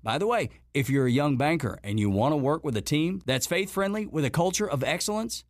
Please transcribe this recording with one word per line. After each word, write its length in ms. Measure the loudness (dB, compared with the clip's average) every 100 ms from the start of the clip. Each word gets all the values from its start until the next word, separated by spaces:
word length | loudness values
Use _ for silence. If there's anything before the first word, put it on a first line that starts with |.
By 140 | -4 0
the 100 | 0
way, 220 | 0 -2 -6 _
if 140 | -2 2
you're 180 | 2 4
a 40 |
young 260 | 4 2 2
banker 440 | 2 0 -2 -6
and 160 | -4 0
you 120 | 2
want 220 | 2 2
to 40 | 2
work 260 | 0 0
with 140 | -2 -4
a 60 |
team 400 | 0 0 0 -2
that's 220 | -2 -2 0
faith-friendly 600 | -2 -2 -2 -2 -2 -4
with 180 | -2
a 60 | 0
culture 380 | 2 0 0 -2
of 160 | -2
excellence, 580 | -2 -2 -2 -4 -4 -8 -14